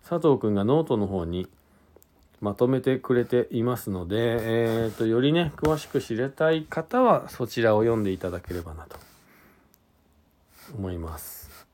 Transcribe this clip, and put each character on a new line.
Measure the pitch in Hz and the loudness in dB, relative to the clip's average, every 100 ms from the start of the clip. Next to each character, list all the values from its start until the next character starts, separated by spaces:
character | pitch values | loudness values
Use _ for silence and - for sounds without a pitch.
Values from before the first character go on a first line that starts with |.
| - | -4
佐 | 170 | 2
藤 | 165 131 | 4 4
く | 110 | 2
ん | |
が | 101 | 2
ノ | 104 151 | 4 2
ー | |
ト | 156 117 | 2 0
の | 98 | 0
方 | 98 | -2
に | 85 87 90 _ _ _ _ - _ _ _ _ | -4 -4 -6 _ _ _ _ -20 _ _ _ _
ま | 101 | -6
と | 101 123 | 2 2
め | 131 | 2
て | 131 131 | 2 0
く | - | 2
れ | 123 | 0
て | 117 123 117 | 2 0 0
い | 123 | 0
ま | 120 123 | 0 -2
す | - | -4
の | 92 87 | -6 -2
で、 | 107 | 0
え | 117 117 113 113 113 113 113 | 0 0 0 0 2 0 -2
ー | |
と、 | 104 113 | -2 0
よ | 113 | 2
り | 139 | 2
ね、 | 165 160 - | 2 0 -2
詳 | 151 151 | 0 0
し | - | -2
く | 139 | -4
知 | - | -4
り | 113 135 | -4 -4
た | - 160 | 0 2
い | 160 | 2
方 | 156 - 160 247 | -2 -8 -2 2
は | 247 160 - | 4 4 0
そ | - 120 | -8 -6
ち | - | 2
ら | 113 107 | 4 4
を | |
読 | 117 113 | 4 2
ん | |
で | 101 | 0
い | 92 | -2
た | 90 | -6
だ | 87 | -8
け | - | -8
れ | 87 | -8
ば | 82 | -8
な | 80 | -14
と | 78 - - - _ _ - _ _ _ _ _ _ _ _ _ _ - - 127 | -16 -20 -20 -20 _ _ -20 _ _ _ _ _ _ _ _ _ _ -20 -14 -8
思 | 92 | -6
い | 87 | -6
ま | 82 80 | -8 -12
す。 | - - - - - | -14 -18 -20 -20 -20